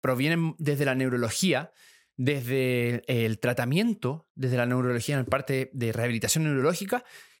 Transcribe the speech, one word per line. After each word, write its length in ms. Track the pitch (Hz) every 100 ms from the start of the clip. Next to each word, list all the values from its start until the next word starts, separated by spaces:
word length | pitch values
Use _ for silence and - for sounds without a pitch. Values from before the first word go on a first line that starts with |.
provienen 540 | 131 127 143 170 165 -
desde 260 | 147 143
la 100 | 143
neurología, 760 | 131 131 123 117 - 190 131 160 _ - - _ -
desde 840 | 127 143 120 131 127 123 120 120 -
el 320 | 123 113 110
tratamiento, 880 | 123 120 123 160 233 214 135 156 _
desde 220 | - 131 123
la 100 | 120
neurología 520 | 127 123 120 117 143
en 60 |
parte 460 | 123 131 135 135 131
de 200 | 135 117
rehabilitación 520 | 110 120 113 107 160
neurológica, 600 | 156 139 139 180 196 240 - - - _